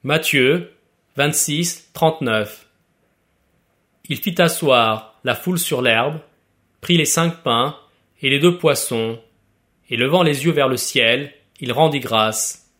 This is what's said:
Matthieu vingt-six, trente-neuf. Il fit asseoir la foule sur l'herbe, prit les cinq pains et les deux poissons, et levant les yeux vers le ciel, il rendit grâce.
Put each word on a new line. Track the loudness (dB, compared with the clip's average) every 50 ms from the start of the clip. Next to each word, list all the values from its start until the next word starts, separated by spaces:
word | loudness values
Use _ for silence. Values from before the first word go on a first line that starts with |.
| -2
Matthieu | -2 -2 -2 0 0 2 4 4 4 2 0 -2 -8 _ _ _ _ _ _ _ _ _
vingt-six, | -2 0 0 0 -2 -4 -2 -2 -4 -4 -4 -6 -10 _ _
trente-neuf. | _ 0 0 0 0 0 -2 -2 0 0 -2 -4 -10 -20 -20 _ _ _ _ _ _ _ _ _ _ _ _ _ _ _ _ _ _ _ _ _ _ _ _ _ _ _ _ -8
Il | -8 -6
fit | -6 -6 0 2
asseoir | 2 2 2 -2 2 2 4 4 4 2 0 -2 -6 -16 _ _ _
la | -4 -4
foule | -4 -2 -4 -2 -2
sur | -2 -4 -4 0
l'herbe, | 2 2 2 2 0 -2 -4 -8 -14 _ _ _ _ _ _ _ _ _ _ _
prit | -2 0 2
les | 2 2
cinq | 0 0 0 0 -2 -2 -4
pains | _ -2 0 0 0 -2 -4 -10 _ _ _ _ _ _ _ _
et | -2 0
les | 0 2
deux | 2 2 0
poissons, | 2 0 0 0 0 -4 -4 -4 -4 -4 -4 -6 -10 _ _ _ _ _ _ _ _ _ _ _ _ _ _
et | -2
levant | -2 0 2 2 4
les | 4 2 0 0 -2
yeux | 0
vers | 2 2 2 0
le | 0
ciel, | -2 -6 -2 0 2 4 4 2 0 -2 -10 -14 _ _ _ _ _
il | -8 -6
rendit | 0 2 2 2 2 -2
grâce. | -4 -2 0 0 0 0 -2 -4 -6 -6 -8 -12 _ _ _